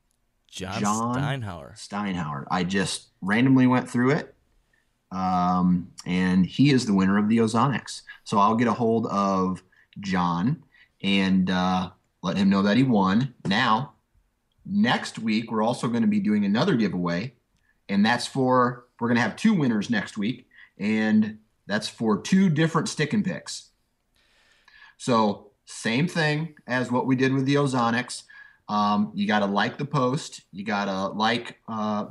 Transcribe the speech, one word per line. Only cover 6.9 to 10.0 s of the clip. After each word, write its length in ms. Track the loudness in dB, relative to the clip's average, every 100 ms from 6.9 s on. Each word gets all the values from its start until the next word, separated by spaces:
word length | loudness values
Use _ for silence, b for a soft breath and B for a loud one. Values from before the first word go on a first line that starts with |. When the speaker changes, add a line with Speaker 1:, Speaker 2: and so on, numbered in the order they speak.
Speaker 2:
winner 240 | 2 2 2
of 100 | 2
the 100 | 2
Ozonics. 680 | 2 2 0 -2 -8 -16 B B
So 140 | -4 2
I'll 180 | 2 2
get 120 | 0
a 60 |
hold 340 | 0 0 0 0
of 560 | 0 0 0 -2 -4 -12 b b
John 640 | -12